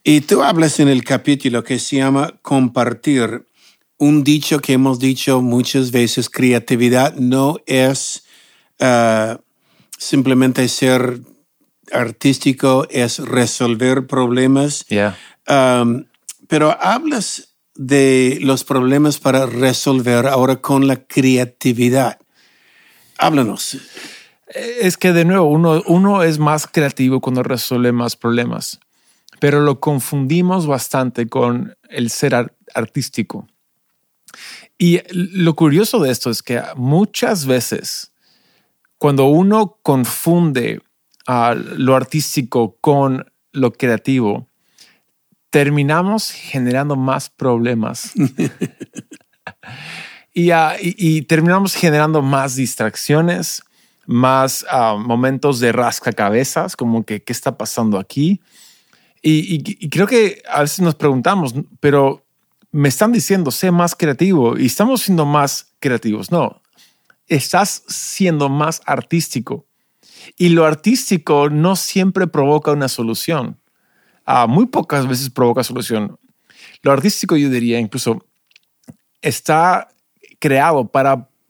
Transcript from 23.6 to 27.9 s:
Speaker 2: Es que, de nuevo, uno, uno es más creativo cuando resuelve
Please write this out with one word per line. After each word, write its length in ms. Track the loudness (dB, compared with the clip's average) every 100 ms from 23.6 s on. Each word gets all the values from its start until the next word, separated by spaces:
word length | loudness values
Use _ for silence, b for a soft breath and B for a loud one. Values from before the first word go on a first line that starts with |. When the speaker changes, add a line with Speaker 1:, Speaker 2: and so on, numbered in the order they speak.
| -10 -12 B B B B B B _
Speaker 2:
Es 500 | -12 -10 -2 -2 0
que, 160 | 2
de 120 | 2 2
nuevo, 200 | 2 2
uno, 380 | 4 2 2 2
uno 380 | 2 4 2
es 160 | 0 2
más 260 | 0 0 -2
creativo 560 | -2 -2 0 0 0
cuando 220 | -2 -4
resuelve 480 | -4 -4 -4 0 0